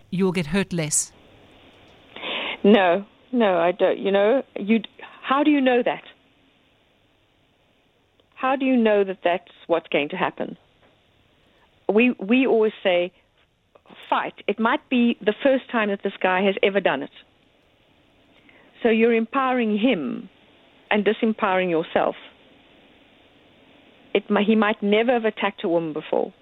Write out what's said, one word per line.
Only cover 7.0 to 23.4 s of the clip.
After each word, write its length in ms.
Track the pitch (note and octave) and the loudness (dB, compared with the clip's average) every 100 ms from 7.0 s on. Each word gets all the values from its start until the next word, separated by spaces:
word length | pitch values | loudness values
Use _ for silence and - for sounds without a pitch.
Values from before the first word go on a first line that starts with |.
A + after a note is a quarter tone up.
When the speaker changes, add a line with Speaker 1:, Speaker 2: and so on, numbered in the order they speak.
| _ _ _ _ _ _ _ _ _ _ _ _ _ - | _ _ _ _ _ _ _ _ _ _ _ _ _ -6
Speaker 2:
How 200 | C4 C4+ | -4 -2
do 100 | C4+ | 0
you 100 | B3+ | 2
know 280 | A3 G#3 | 4 2
that 160 | F#3+ F#3 | 0 -2
that's 280 | F3 F3+ - - - | -2 -2 -6 -12 -2
what's 200 | E3 - | -2 0
going 220 | E3 D3 | -2 -2
to 80 | F3+ | -4
happen? 400 | D3 - - - _ _ _ _ _ _ _ _ _ _ _ _ - | -4 -6 -10 -12 _ _ _ _ _ _ _ _ _ _ _ _ -2
We, 200 | G3+ B3 - | 2 2 0
we 260 | G3 B3+ C4 | 0 2 2
always 280 | A3+ G#3+ - | 2 0 -2
say, 280 | G3 F3 F3+ _ _ _ _ _ _ _ - - - | -2 0 -2 _ _ _ _ _ _ _ -20 -14 -4
"Fight." 240 | - C3 - - | -4 -4 -10 -8
It 120 | G#3 | -2
might 280 | A3 D4 - | -2 -2 -2
be 280 | B3+ A#3 - | 2 2 0
the 120 | G3 G#3+ | -2 0
first 260 | C#4 C4 - | 2 0 -2
time 180 | A#3 G#3 | -4 -2
that 140 | G3+ | -4
this 100 | G3+ - | -6 -4
guy 200 | F#3 F#3 | -2 0
has 120 | G3 F#3+ | 0 2
ever 160 | G3+ G3 | 0 2
done 240 | F3+ C#3 | 0 -2
it. 80 | - - - _ _ _ _ _ _ _ _ _ _ _ _ - _ - | -6 -16 -20 _ _ _ _ _ _ _ _ _ _ _ _ -20 _ -4
So 80 | A#3 | 0
you're 240 | A3 A#3 | 2 2
empowering 640 | A3+ A3+ C4+ C4 B3+ A3 G#3 | 2 0 -2 0 0 0 0
him 520 | B3+ G3 B2 - - _ _ _ _ _ - | 0 0 -4 -8 -12 _ _ _ _ _ -4
and 140 | G#3 G3+ | 0 0
disempowering 640 | A3 A3+ G#3+ G#3 F#3 F#3 | 0 -2 0 0 0 0
yourself. 460 | D#3+ F3 G3+ - - - - _ _ _ _ _ _ _ _ _ _ | -2 -2 -2 -2 -4 -14 -20 _ _ _ _ _ _ _ _ _ _